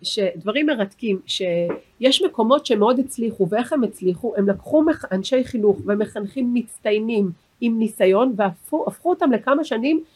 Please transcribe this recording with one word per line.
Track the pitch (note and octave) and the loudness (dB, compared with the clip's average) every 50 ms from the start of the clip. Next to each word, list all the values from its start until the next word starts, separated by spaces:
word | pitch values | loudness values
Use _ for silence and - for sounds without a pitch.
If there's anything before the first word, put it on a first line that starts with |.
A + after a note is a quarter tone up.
שדברים | - - - G#3+ G3 F3+ F3 E3+ E3 G3+ G#3+ C#4+ D#4 | -10 -8 -4 -2 -2 -4 -4 -6 -8 -4 -2 0 0
מרתקים, | D4+ D4 A3 G3 G3 - _ B3 A3 G3 F#3 - | 0 0 -2 -4 -6 -6 _ -4 -4 -4 -4 -4
שיש | - - - F#3+ F3+ E3+ F3 E3+ E3+ - - - _ _ _ A#3 C4 C4+ - | -8 -6 -4 -2 -2 0 -2 -2 -2 -4 -8 -12 _ _ _ 0 2 2 2
מקומות | F#4 F4 - - A#3 A3+ C4+ D4 - | 0 -2 0 0 2 2 2 2 2
שמאוד | - A#3+ G#3 G3+ A3+ B3+ B3+ | 0 2 4 4 4 4 2
הצליחו, | C4+ - - - A3+ A3+ - - F#3+ E3+ | -2 -4 -4 -4 -4 -4 -2 -2 -2 0
ואיך | G#3 A3+ A#3+ - D#4+ | 0 -2 -2 -2 -2
הם | C#4+ A#3 | -2 -2
הצליחו, | G3+ - - F#3 F#3 F3+ - - A3+ - | -2 -4 -2 -2 -2 -2 -2 -6 -4 -2
הם | G#3 G3 G3 | 0 0 0
לקחו | G3 G3 - - - D#4 D#4 | 0 -2 -4 2 2 4 4
מח-, | D#4+ D4+ - - - | 4 0 -2 -4 -4
אנשי | F#3 F#3+ G3 - C4 C4 B3+ | -4 -4 -2 0 0 0 0
חינוך | - - A3+ G#3 G#3 G3 G3 - | 0 -2 2 2 2 2 2 0
ומחנכים | F#3+ G#3 G#3 G#3+ G3+ - A3 G#3 G3+ - C4+ B3+ B3 A#3+ | -2 -2 -2 -2 -4 -4 -8 -8 -6 -4 -4 -2 0 0
מצטיינים | B3 A3+ - - - - G#3+ G3+ G#3+ A3 A3+ A#3 G#3 G3+ F3+ E3+ - _ _ _ _ | -2 -2 -4 -14 -6 -2 -2 0 0 0 0 0 0 0 0 -4 -8 _ _ _ _
עם | A#3+ A#3 A3+ A3+ | -2 0 2 2
ניסיון, | A3+ G#3+ - - G3+ F#3+ F#3+ G3+ B3 C4 A#3 | 0 -2 2 2 4 4 6 4 4 2 2
והפכו, | F#3+ G#3 F#3+ E3+ - - - D4+ D#4+ - | 0 -2 -2 -2 -8 -8 -4 -4 -2 -2
הפכו | G#3 G3+ - - E4+ | -4 -6 -2 -2 -2
אותם | F4+ F4+ F#4 C#4+ | 0 2 2 2
לכמה | A#3+ G#3 - C4 C#4 D#4 D4+ | 2 2 2 0 0 0 0
שנים | - A#3+ A3 A#3 C#4+ D#4+ D#4+ D#4+ _ _ | -2 -4 -2 0 0 0 0 -2 _ _